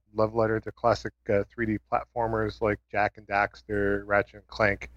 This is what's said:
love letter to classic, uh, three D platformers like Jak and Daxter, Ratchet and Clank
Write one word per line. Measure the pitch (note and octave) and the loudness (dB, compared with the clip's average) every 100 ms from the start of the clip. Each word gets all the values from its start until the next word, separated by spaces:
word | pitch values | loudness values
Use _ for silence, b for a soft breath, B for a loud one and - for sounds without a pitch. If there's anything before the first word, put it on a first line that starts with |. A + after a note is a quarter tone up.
| _ | _
love | G#2+ A2 | -2 0
letter | A2+ A2 A2 | 2 0 0
to | A2 | -4
classic, | - A#2 G#2+ A2 - - | -2 0 0 -2 -8 0
uh, | G2+ G2 | 0 0
three | - A2+ | -4 -2
D | G#2 - | -2 -2
platformers | B2 A#2 B2 A2+ A2+ G#2+ - | -4 -4 -4 -2 0 -2 -2
like | A2 G#2 _ | -2 -2 _
Jak | G#2 G2+ - | -2 -2 -2
and | G#2+ | -4
Daxter, | G2+ G2+ - - G#2 G2+ G2+ G2+ | 0 0 -4 -6 -2 0 0 0
Ratchet | G2+ G2 | 0 0
and | G#2+ - | -6 -10
Clank | - G#2 G2 - | 0 0 0 -6